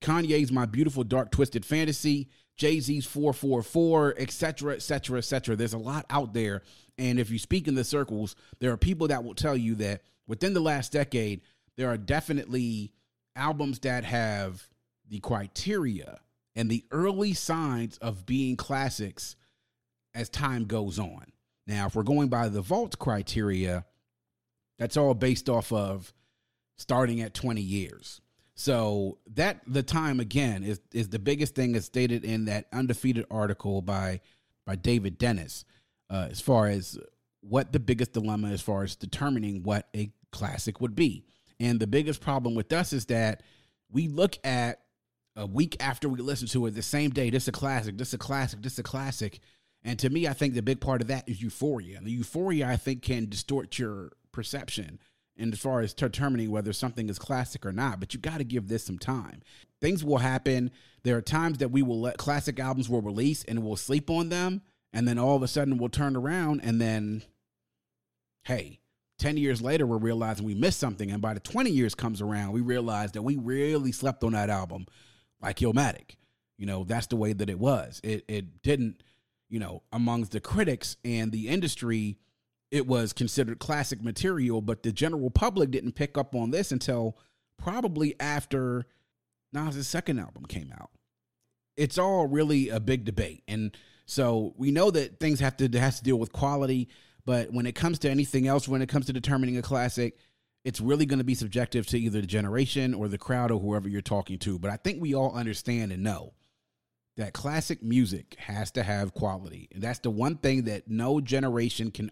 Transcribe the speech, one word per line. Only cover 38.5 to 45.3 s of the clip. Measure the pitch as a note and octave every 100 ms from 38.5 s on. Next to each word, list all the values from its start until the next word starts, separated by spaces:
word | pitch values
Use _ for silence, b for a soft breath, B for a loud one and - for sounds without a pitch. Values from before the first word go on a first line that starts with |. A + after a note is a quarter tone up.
| G2+
far | - G2
as | F#2+ -
determining | - - D#3 B2+ G#2 G2
what | F#2+ G#2 - G#2
a | G#2 - _
classic | - F#2+ F#2+ - -
would | A#2+ G#2
be. | D#3 F#2+ b b b -
And | A#2+ A#2
the | G#2+
biggest | C3+ D3+ C#3
problem | D3+ C#3 A#2+ A2+
with | G#2
us | E3 F#3
is | C3+ -
that | A2+ A2 - b b b b _
we | B2 E3
look | D3 F#3+ -
at | C3+ B2+ A#2+ - _ _ _ _ _